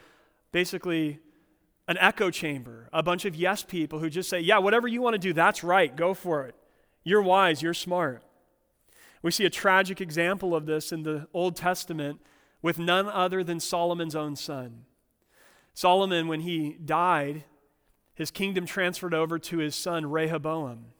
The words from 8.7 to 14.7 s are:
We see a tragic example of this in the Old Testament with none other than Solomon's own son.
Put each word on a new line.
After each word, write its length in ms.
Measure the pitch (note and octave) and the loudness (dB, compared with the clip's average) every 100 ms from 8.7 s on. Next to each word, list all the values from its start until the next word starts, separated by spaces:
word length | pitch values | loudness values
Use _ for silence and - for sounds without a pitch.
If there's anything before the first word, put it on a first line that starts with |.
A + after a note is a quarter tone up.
| _ _ _ - _ | _ _ _ -20 _
We 100 | E3 | -4
see 140 | F3 F#3+ | 0 0
a 40 | |
tragic 520 | - G3+ F#3+ F#3+ F#3+ | 2 4 4 4 -2
example 520 | F#3 D#3 E3+ G3 F#3 E3 | -6 -2 0 0 -2 -2
of 100 | D3+ | 0
this 260 | D#3 - | -4 -4
in 120 | E3 | -6
the 260 | D#3 D3+ D#3 | -6 -6 -6
Old 240 | E3+ F3+ E3+ | -2 -2 0
Testament 640 | F3 F3+ - D#3+ C#3+ B2+ _ _ _ _ | -2 -2 -4 -8 -8 -10 _ _ _ _
with 180 | E3 E3 | -2 -2
none 280 | E3+ F#3 G3+ | 2 2 2
other 380 | F#3+ F#3 F#3 F3 | 0 0 0 -2
than 160 | E3+ | -4
Solomon's 540 | - F3 E3+ E3+ E3 D3+ | -2 0 0 -2 -4 -4
own 200 | D3+ C#3+ | -6 -8
son. 500 | - C#3 B2 | -8 -10 -12